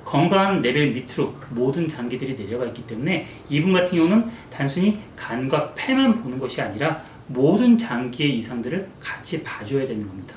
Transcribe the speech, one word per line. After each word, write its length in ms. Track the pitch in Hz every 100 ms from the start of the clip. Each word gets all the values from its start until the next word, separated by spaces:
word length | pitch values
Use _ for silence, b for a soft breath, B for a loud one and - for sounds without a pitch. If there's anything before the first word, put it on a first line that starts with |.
건강한 580 | - 143 175 196 196 180
레벨 300 | 120 139 143
밑으로 420 | 117 - - 139 - -
모든 380 | 113 131 151 160
장기들이 480 | - 120 127 131 117
내려가 280 | 98 120 120
있기 200 | - -
때문에 400 | 110 151 175 B B -
이분 240 | 143 180
같은 240 | 185 180 175
경우는 320 | 165 214 226 B B
단순히 500 | - 139 180 202 208 - -
간과 580 | - 120 131 151 -
폐만 480 | - - 269 269 208
보는 160 | 123 127
것이 240 | 127 -
아니라 400 | 110 101 156 143 B B -
모든 500 | 127 143 214 247 226
장기의 640 | - 123 127 123 147 117
이상들을 500 | 110 123 117 180 - -
같이 420 | - - - 156
봐줘야 440 | - - 104 139 123
되는 200 | 110 101
겁니다. 280 | 95 -